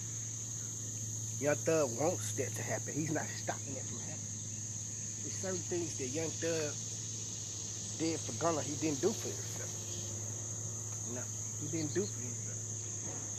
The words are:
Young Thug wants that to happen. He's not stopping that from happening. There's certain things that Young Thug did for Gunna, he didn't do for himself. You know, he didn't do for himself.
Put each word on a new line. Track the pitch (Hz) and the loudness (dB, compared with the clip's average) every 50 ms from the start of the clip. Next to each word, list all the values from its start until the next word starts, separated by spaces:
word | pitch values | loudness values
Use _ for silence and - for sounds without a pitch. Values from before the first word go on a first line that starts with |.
| - - - - - - - - - - - - - - - - - - - - - - - - - - - - | -2 -2 -2 -2 -2 -2 -2 -2 -2 -2 -2 -2 -2 -2 -2 -2 -2 -2 -2 -2 -2 -2 0 0 -2 0 0 2
Young | 127 147 147 | 4 6 6
Thug | - - 165 160 160 147 123 113 117 | 6 6 6 8 8 6 6 4 4
wants | 143 170 180 - - - - | 4 4 4 4 2 0 2
that | - 127 113 - | 2 0 0 0
to | - | -2
happen. | - - - - - - - | 0 0 0 0 0 0 0
He's | 139 160 143 | 0 2 2
not | 156 147 117 - - - | 2 2 2 0 -2 0
stopping | - - - - - - 135 | 0 0 0 0 -2 -4 -4
that | 127 - | -2 -2
from | - - - | -2 -2 -2
happening. | - - - - - - - - - - - - - - - - - - - - - - - - - | -2 -4 -4 -4 -4 -4 -4 -4 -4 -4 -4 -4 -4 -4 -4 -4 -4 -4 -4 -4 -4 -4 -4 -4 -2
There's | - - - | -2 -2 0
certain | 190 185 190 175 156 - | 0 0 0 0 0 2
things | 185 170 170 156 - - | 2 2 2 2 0 0
that | 139 123 | -2 0
Young | 131 160 165 156 | 2 2 2 2
Thug | - - 160 165 165 160 151 147 139 - - - - - - - - - - - - - - - - - - - - - - - - - | 0 2 2 2 4 4 2 2 0 -2 -2 -4 -4 -2 -2 -2 -2 -4 -4 -4 -4 -4 -4 -4 -4 -4 -4 -4 -4 -4 -4 -4 -2 0
did | 160 160 160 147 | 2 2 2 2
for | - - - 110 | 0 -2 0 2
Gunna, | 156 170 165 147 | 4 4 4 4
he | 123 135 147 | 2 0 0
didn't | 135 151 156 147 131 | 2 2 2 4 4
do | 160 202 | 4 4
for | 226 - - 117 | 4 4 0 -2
himself. | 107 107 - - - - - - - - - - - - - - - - - - - - - - - - - - - - - - - - - 113 | -2 -2 -4 -4 -4 -4 -4 -4 -4 -4 -4 -4 -4 -4 -2 -4 -4 -4 -2 -4 -2 -2 -4 -4 -4 -4 -4 -4 -4 -4 -4 -4 -4 -4 -4 -4
You | 120 | -2
know, | 123 113 - - - - - - - | -2 -2 -4 -4 -4 -4 -2 -2 -2
he | 143 151 | -2 0
didn't | 156 160 156 147 - | 2 2 2 2 4
do | - 208 | 2 2
for | - - - | 2 0 -2
himself. | - - - - - - - - - - - - - - - - - - - - - - - | -2 -2 -2 -2 -2 -2 -2 -2 -2 -2 -4 -4 -4 -4 -4 -2 -2 -2 -2 -2 -2 -2 -4